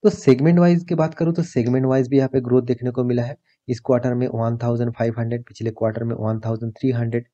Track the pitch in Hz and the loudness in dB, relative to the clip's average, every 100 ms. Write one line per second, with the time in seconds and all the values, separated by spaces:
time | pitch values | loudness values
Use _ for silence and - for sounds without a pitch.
0 | 208 - - 127 151 170 175 175 175 160 | 2 2 2 4 6 6 6 4 0 -2
1 | 160 - 165 170 165 135 120 127 131 131 | -2 0 -2 -2 -2 -2 0 2 2 0
2 | 123 139 135 135 120 127 123 123 123 123 | 2 2 2 -2 2 0 2 -4 -2 -4
3 | 123 123 120 143 _ _ - 120 - 123 | -2 -2 -4 -10 _ _ -8 -8 0 0
4 | 123 123 127 113 113 117 120 120 120 117 | 2 -2 -2 -2 -2 -2 -2 -2 -2 -2
5 | 117 117 117 120 120 - 113 113 110 113 | -4 -2 -4 -6 -10 -8 -8 -4 -4 -4
6 | 117 117 107 110 113 113 117 107 131 120 | -6 -4 -4 -4 -4 -6 -6 -4 -2 -2
7 | 117 120 117 | -2 -4 -8